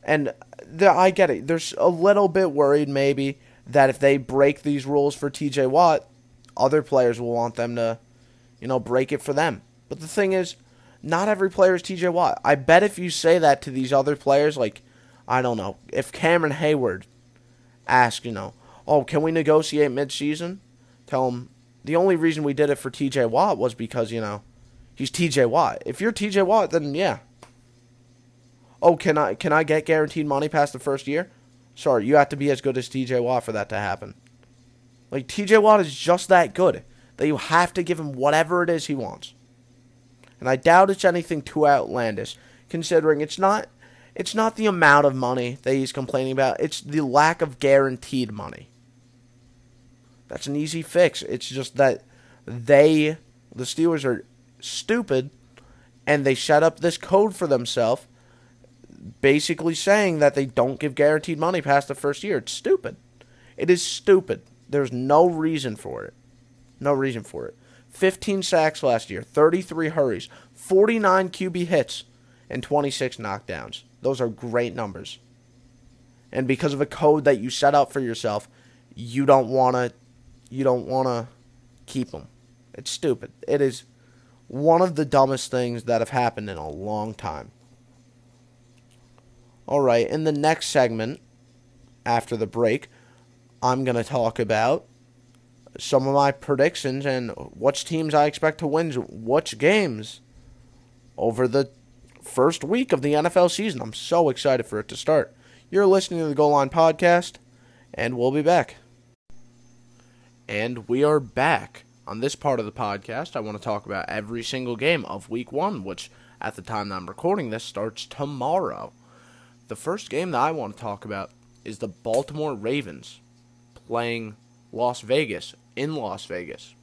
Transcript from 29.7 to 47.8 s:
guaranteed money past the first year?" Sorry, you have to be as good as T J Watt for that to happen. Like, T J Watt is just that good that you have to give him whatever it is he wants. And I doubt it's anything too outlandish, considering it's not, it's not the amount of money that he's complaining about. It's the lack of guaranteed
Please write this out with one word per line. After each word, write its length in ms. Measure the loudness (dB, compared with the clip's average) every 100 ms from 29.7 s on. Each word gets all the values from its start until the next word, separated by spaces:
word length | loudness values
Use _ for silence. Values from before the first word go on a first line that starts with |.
| 0 2
guaranteed 400 | 0 0 -4 -2
money 240 | -2 -2
past 240 | 0 -2
the 60 | -2
first 280 | -4 -4 -4
year?" 220 | -6 -6 _ _ _ _ -6
Sorry, 300 | 0 0 4
you 100 | 4
have 140 | 4
to 80 | 0
be 120 | -2
as 120 | -2
good 160 | -2 -4
as 120 | -6
T 160 | -6 -4
J 140 | -2
Watt 240 | -2 -4
for 80 | -4
that 180 | -6 -6
to 60 | -6
happen. 400 | -6 -6 -10 -20 _ _ _ _ _ _ _ _ _
Like, 160 | -10 -8
T 180 | -6 4
J 140 | 6
Watt 220 | 8 6
is 120 | 4
just 360 | -4 0 0 6
that 260 | 4 4 2
good 280 | 2 2 -8 _ _ -4
that 100 | -2
you 100 | -2
have 360 | 2 2 2
to 100 | -2
give 160 | -4 -4
him 140 | -6
whatever 500 | -2 2 2 2 0
it 80 | 0
is 160 | -2 -2
he 80 | -6
wants. 400 | -6 -10 -18 _ _ _ _ _ _ _ _ _ _ _
And 100 | -2
I 80 | 2
doubt 320 | 6 8 6
it's 160 | 4 2
anything 360 | 2 -4 -6
too 240 | -6 2 4
outlandish, 720 | 4 2 -4 -4 -4 -10 -12 _ _ _
considering 520 | -8 0 2 4 0
it's 180 | -2 0
not, 280 | 0 0 -4 _ -20 _ _
it's 220 | -10 -6 -2
not 220 | -2 0
the 80 | -2
amount 400 | 4 6 8 6
of 100 | 2
money 420 | -2 -2 -4 -6
that 100 | -2
he's 200 | -2 -2
complaining 400 | -6 -4 -4 -2
about. 260 | 0 0 0
It's 220 | -4 -6
the 200 | -6 -4
lack 400 | 0 4 4 2
of 180 | -4 -2
guaranteed 760 | 4 4